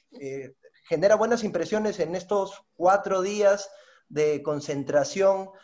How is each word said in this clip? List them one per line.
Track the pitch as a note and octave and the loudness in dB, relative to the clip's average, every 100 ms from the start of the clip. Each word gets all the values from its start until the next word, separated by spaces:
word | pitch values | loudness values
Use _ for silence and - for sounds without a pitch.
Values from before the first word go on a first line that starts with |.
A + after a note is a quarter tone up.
| _ - | _ -14
eh, | C#3 C3+ C3 - _ _ - | -12 -10 -12 -20 _ _ -6
genera | D#3+ G3 G#3+ | 2 4 4
buenas | A3 A#3 | 2 0
impresiones | G#3 E3+ D#3 G#3+ G#3+ G3 | -2 -4 -2 -2 -2 -4
en | D#3+ | -4
estos | F#3 F3+ G3+ F#3+ - _ | -6 -4 -2 -2 -8 _
cuatro | - F3 G3 G3 F#3+ | 0 2 2 2 -2
días | F#3+ G#3 G3+ G3+ - - _ _ _ | -2 2 4 2 -2 -18 _ _ _
de | C#3+ D3+ D3 | 0 0 0
concentración | D3+ D3 D3 C#3+ C#3 D3 C#3 G3 G3 F#3+ F#3+ - | -2 -4 -4 -6 0 0 0 2 2 2 -4 -16